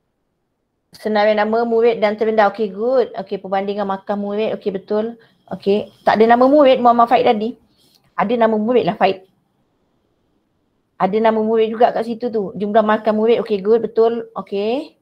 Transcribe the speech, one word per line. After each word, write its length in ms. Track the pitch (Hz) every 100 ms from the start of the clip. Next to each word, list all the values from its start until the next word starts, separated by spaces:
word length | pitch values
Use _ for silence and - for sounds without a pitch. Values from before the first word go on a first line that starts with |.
| _ _ _ _ _ _ _ _ _ -
Senarai 400 | 214 208 214 214
nama 320 | 208 226 240
murid 320 | 226 233 208
dan 160 | 208 214
terendah. 320 | 220 220 202
Okey, 240 | 202 208
good. 400 | 190 233 262 208
Okey, 240 | - 190 196
perbandingan 480 | 190 196 196 202
markah 320 | 196 196 - 202
murid. 400 | 202 202 220 202
Okey, 160 | 208
betul. 480 | 190 185 214 226 233 _ _ _
Okey, 400 | 185 - 208 - _
tak 160 | - 202
ada 160 | 226
nama 160 | 240 262
murid 320 | 294 269 233
Muhammad 320 | 240 240 233
Faid 160 | 247 -
tadi. 320 | 220 220 247 _ _ _ _ _ -
Ada 240 | 196 240
nama 160 | 220 214
murid 320 | 214 247 -
lah, 80 | 214
Faid. 320 | 190 190 - _ _ _ _ _ _ _ _ _ _ _ _ _ _ _ _ -
Ada 320 | 185 214 226
nama 160 | 220
murid 240 | 220 226 220
juga 240 | 226 240
kat 160 | - 226
situ 240 | 226 247
tu. 240 | 220 185 -
Jumlah 240 | 208 214
markah 320 | 214 214 220
murid. 320 | 214 226 233
Okey, 160 | - 208
good. 240 | 190 226
Betul. 480 | 214 220 226 233 226
Okey. 640 | - 185 196 208 262 320 _